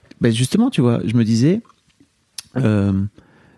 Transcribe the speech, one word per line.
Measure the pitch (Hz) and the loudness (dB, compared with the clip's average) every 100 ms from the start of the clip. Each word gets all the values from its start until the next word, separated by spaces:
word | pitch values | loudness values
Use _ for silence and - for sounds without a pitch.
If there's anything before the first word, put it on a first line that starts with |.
| _ - | _ -4
bah, | 120 | -2
justement, | 113 127 202 254 | 0 0 0 0
tu | - | 2
vois, | 120 117 | 0 0
je | 95 | -2
me | 120 | 0
disais, | 110 113 139 208 - _ _ _ _ _ _ - - - | 2 2 2 0 -4 _ _ _ _ _ _ -20 -12 -4
euh, | 113 104 101 98 101 _ _ _ _ | 0 0 0 -2 -4 _ _ _ _